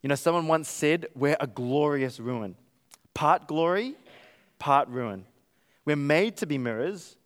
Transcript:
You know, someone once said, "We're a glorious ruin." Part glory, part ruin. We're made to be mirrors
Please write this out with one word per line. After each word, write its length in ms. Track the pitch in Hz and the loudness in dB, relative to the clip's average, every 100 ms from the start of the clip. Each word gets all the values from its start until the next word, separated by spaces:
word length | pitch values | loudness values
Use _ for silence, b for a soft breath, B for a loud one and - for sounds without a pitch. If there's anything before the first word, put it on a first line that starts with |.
You 80 | 135 | 0
know, 60 | 143 | 0
someone 320 | - 170 160 | 2 2 2
once 220 | 160 156 | 0 0
said, 380 | - 151 170 165 | 0 2 2 -2
"We're 240 | 131 139 156 | -2 0 0
a 60 | 143 | -2
glorious 720 | 101 123 139 147 143 131 123 | -4 -2 0 2 0 -2 -6
ruin." 360 | 113 123 104 90 _ _ _ - _ | -8 -6 -6 -12 _ _ _ -20 _
Part 340 | - 151 175 160 | -2 2 2 0
glory, 480 | 156 165 185 254 294 - B B B B _ | -2 0 0 -4 -10 -20 B B B B _
part 280 | 139 139 127 | 2 2 2
ruin. 380 | 123 120 98 92 _ _ _ _ _ - | -4 -6 -8 -12 _ _ _ _ _ -2
We're 100 | 147 | -2
made 420 | 143 151 214 - | 2 4 2 -2
to 80 | 180 | -4
be 120 | 143 | -2
mirrors 600 | 120 110 143 196 - _ | -2 -2 -4 -6 -14 _